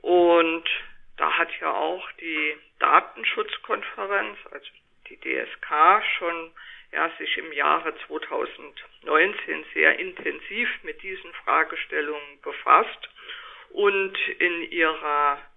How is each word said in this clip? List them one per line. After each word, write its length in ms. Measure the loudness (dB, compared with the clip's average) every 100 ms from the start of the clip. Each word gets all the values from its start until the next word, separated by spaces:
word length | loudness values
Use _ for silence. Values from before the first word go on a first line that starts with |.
Und 600 | 4 6 8 6 4 0 -4 -6 -8 -18 -20 -4
da 220 | -2 0
hat 120 | -2 -2
ja 120 | -4
auch 380 | -2 -2 -4 -10 -12
die 360 | -6 -2 -2 -4 _ _
Datenschutzkonferenz, 1600 | 4 4 2 -6 -4 -2 -4 -6 -6 -6 -6 -10 -4 -2 -4 -10 -16
also 200 | -16 -18 _ _ _ -20
die 100 | -12
D 160 | -6 -4
S 120 | -4 -10
K, 420 | -4 6 8 8 4 -4
schon, 340 | -4 -6 -10 -16 -20 -20 -8
ja, 180 | -2 -2 -2
sich 180 | -6 -6
im 160 | -6
Jahre 420 | -2 2 2 0 -8 -10
zweitausendneunzehn 1600 | -10 -6 -4 -4 -8 -18 -18 -20 _ 0 4 4 0 -8 -8 -6
sehr 240 | 4 4 4
intensiv 720 | -4 -6 -8 -8 -8 -4 -4 -4
mit 180 | -10 -12
diesen 320 | -12 -12 -14 -12
Fragestellungen 960 | 0 0 0 -4 -6 -4 -4 -6 -12 -14
befasst 680 | -12 -8 6 6 6 -6 -18 _ -18 -16 -16 -20 -14
und 460 | 0 2 2 -2 -2 -4 0
in 320 | -2 -2 -6
ihrer 680 | 0 0 0 -2 2 2 0 -8